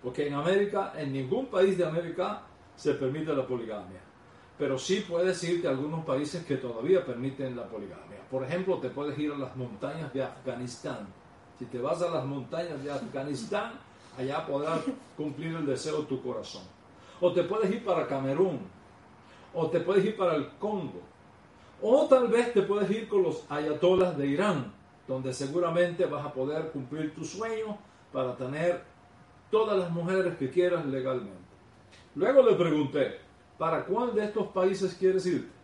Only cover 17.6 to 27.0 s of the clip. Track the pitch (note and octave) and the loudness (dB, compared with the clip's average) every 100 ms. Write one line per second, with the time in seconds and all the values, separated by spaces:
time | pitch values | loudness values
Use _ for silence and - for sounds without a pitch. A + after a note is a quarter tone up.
17.6 | G3 A3 F#3+ E3+ C#3 C#3 C3+ D3 F#3+ C3 | 0 0 0 0 2 -2 0 2 2 0
18.6 | F#2+ - - - - - - - - E3+ | -8 -16 -20 -20 -20 -20 -20 -20 -8 -2
19.6 | D#3 E3+ F3 G3 G3+ G#3 F3+ D3+ C3 - | 2 2 4 4 4 2 2 2 -2 -6
20.6 | - F#3 D3+ - - - - - - - | -4 -4 -6 -10 -18 -20 -20 -20 -20 -20
21.6 | - - G#3+ C#4 - C4 A#3 A3+ A#3+ G3+ | -20 -4 4 6 8 6 8 4 4 4
22.6 | F3+ G3+ F3+ A3+ - G3+ E3+ - - D3 | 4 2 2 0 0 2 2 -2 -4 -4
23.6 | D3+ D3 F3 F#3 F3+ D3 C#3 D3 G#3 D#3 | -2 2 4 6 4 2 0 2 2 0
24.6 | A#2+ - - - - C3 C3 B2+ C3+ E3+ | -4 -12 -20 -20 -6 -4 -4 -6 -2 0
25.6 | E3+ E3+ F3 F3 E3 C#3+ C#3+ C3 C3+ D#3 | 2 4 2 2 0 0 -6 -4 -2 -2
26.6 | D#3+ C#3 B2+ D3+ | -4 -8 -8 -6